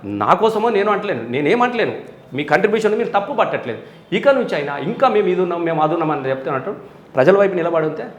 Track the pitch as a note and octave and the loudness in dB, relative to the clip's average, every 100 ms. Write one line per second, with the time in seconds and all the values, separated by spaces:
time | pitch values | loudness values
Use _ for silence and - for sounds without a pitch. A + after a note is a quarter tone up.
0 | G2+ G2+ G#2 F#3 G#3+ A3 A#3 G3+ G#3 G3+ | -8 -2 2 4 4 2 0 0 0 -2
1 | G3+ C3 A2+ B2+ D3 A#3+ B3 A#3 D#3 G#2+ | -2 -6 -4 -2 2 2 2 0 -2 -4
2 | - - - B2+ D3 D3+ G3+ A3 G#3 G#3+ | -12 -20 -12 -6 0 2 2 2 0 0
3 | A3 G3 G3+ B3 E3+ C3+ B2 G#2+ - - | 0 -2 -2 -2 -2 -2 -6 -10 -12 -18
4 | - F#3 C#4 C4+ G3+ E3 C#3+ C#3+ C#3+ - | -4 0 2 2 0 -4 -4 -6 -4 0
5 | G3 G#3 F#3+ F3+ F3+ E3+ E3 D#3+ D#3 E3+ | 2 2 2 0 0 -2 -2 0 0 0
6 | D#3 C#3+ C3+ C3+ - C3+ C3+ C#3 - - | -2 -2 -2 -4 -4 -4 -6 -10 -14 -20
7 | - - C#3 G3 G3 F#3 E3 E3 D#3 D3 | -6 2 6 6 4 0 0 0 -2 -4
8 | A#2 | -10